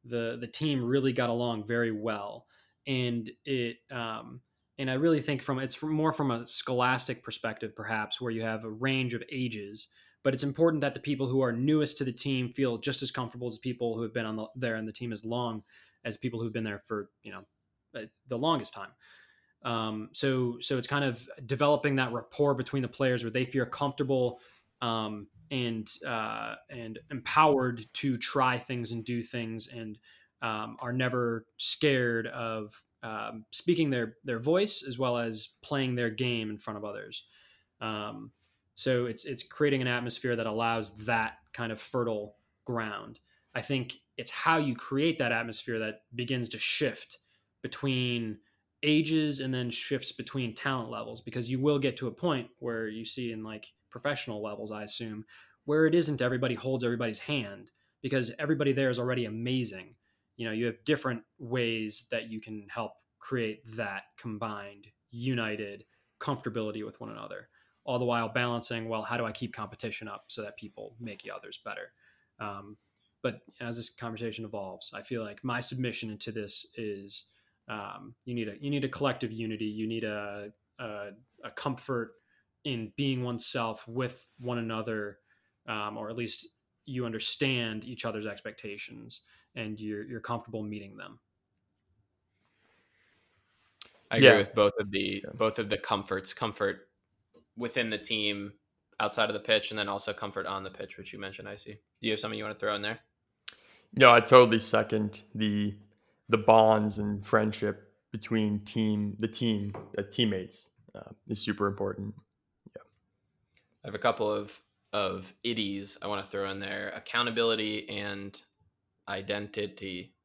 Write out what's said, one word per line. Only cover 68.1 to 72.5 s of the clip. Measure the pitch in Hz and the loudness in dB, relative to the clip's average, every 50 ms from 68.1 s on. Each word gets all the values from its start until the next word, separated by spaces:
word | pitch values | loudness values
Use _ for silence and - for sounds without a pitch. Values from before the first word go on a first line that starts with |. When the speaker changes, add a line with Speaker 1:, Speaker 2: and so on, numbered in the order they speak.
| 120 117 113 110 | 4 2 2 2
Speaker 1:
balancing, | 117 127 123 123 120 117 117 - 120 113 113 | 0 0 2 2 0 -2 -2 -4 -4 -4 -4
well, | 113 113 110 | -2 -4 -4
how | 110 - 120 | -2 -2 -2
do | 120 117 | -2 -2
I | 110 110 | -2 -4
keep | - 123 110 | -6 -6 -6
competition | - 117 107 104 - - - 113 104 - 110 | -6 -8 -8 -10 -8 -8 -8 -6 -6 -8 -8
up | 107 101 - - | -10 -12 -12 -12
so | - - - 104 | -10 -10 -8 -8
that | 104 104 | -10 -12
people | - 110 101 _ 110 107 - 117 | -14 -16 -16 _ -14 -14 -14 -14
make | 113 120 110 101 101 - | -12 -12 -12 -12 -12 -12
the | 101 | -12
others | 98 98 101 98 95 - _ | -12 -12 -12 -14 -16 -12 _
better? | 107 101 - - - _ _ _ _ _ _ _ _ _ - | -10 -10 -10 -10 -14 _ _ _ _ _ _ _ _ _ -10
Um, | 107 104 | -8 -8